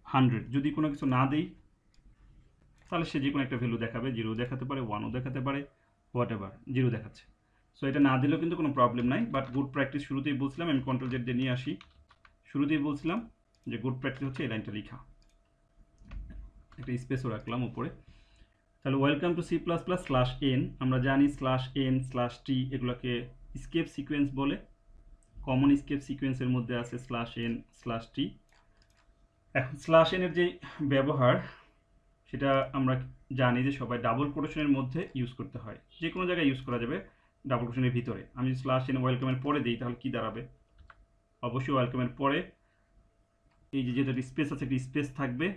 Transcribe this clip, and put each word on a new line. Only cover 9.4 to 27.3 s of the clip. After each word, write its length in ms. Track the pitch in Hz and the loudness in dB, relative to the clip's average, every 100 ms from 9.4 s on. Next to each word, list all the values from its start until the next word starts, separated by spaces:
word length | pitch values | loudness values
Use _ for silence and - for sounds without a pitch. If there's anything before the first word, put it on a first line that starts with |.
| 131 127 | -2 -2
good 120 | 131 147 | -2 0
practice 260 | 135 143 - | -2 -2 -4
শুরুতেই 280 | 135 143 127 | -4 -2 -2
বলছিলাম, 240 | 135 135 170 | -2 -2 0
আমি 80 | 135 131 | 0 2
control 220 | 127 127 | -2 -2
জেড 100 | 127 120 | -4 -2
দিয়ে 120 | 123 | 0
নিয়ে 100 | 131 123 | 0 0
আসি। 140 | 131 185 - - _ _ - _ - | -2 -8 -10 -20 _ _ -20 _ -6
শুরুতেই 300 | 143 143 156 147 | 0 2 2 0
বলছিলাম 320 | 143 156 196 233 - _ _ - | -2 -2 -4 -4 -14 _ _ -8
যে 100 | 117 | -4
good 120 | 127 127 | -4 -2
practice 240 | 139 127 139 | -4 -4 -6
হচ্ছে 140 | 131 143 | -4 -4
এই 40 | |
লাইনটা 200 | 110 104 104 | -4 -6 -8
লেখা। 200 | - 123 - - _ _ _ _ _ _ - _ - - - - - - - - | -10 -14 -18 -20 _ _ _ _ _ _ -20 _ -14 -12 -10 -12 -16 -20 -20 -12
একটা 120 | 131 123 | -4 -4
স্পেসও 260 | - 131 127 107 | -2 -2 -2 -4
রাখলাম 240 | - 120 117 | -4 -2 -2
উপরে। 200 | - 120 - - - - - - _ _ _ | -2 -6 -6 -20 -20 -20 -20 -20 _ _ _
তাহলে 160 | 139 135 139 | 0 2 4
welcome 280 | 147 175 170 | 4 2 0
to 60 | 165 | 0
সি 60 | 165 170 | -2 0
plus 160 | 165 - | -2 0
plus 140 | 180 - | -2 2
slash 240 | 131 123 - 139 127 | 2 2 2 2 2
n, 20 | - - | 0 -2
আমরা 140 | 131 131 131 | 0 2 4
জানি 200 | 135 143 - | 6 4 4
slash 280 | 135 131 - 143 131 | 0 0 0 0 2
n, 40 | 131 131 | 2 0
slash 260 | 127 120 - - | -2 -2 -2 -2
t 20 | 131 131 127 | 0 0 -2
এগুলোকে 360 | 123 123 123 120 123 - - - | -2 -2 -2 -4 -4 -14 -16 -14
escape 280 | - 165 160 - | -4 -2 -2 -4
sequence 320 | 139 147 139 131 | -4 0 0 2
বলে। 160 | 139 185 - _ _ - - - _ - - | 0 0 -6 _ _ -20 -20 -20 _ -10 0
Common 220 | 131 139 139 | 4 6 6
escape 240 | - 143 - | 2 -4 -4
সিকোয়েন্সের 420 | 135 135 127 127 127 | -4 -2 0 0 0
মধ্যে 180 | 113 123 | 0 -2
আছে 140 | 120 120 - | -4 -8 -6
slash 280 | 120 117 | -6 -6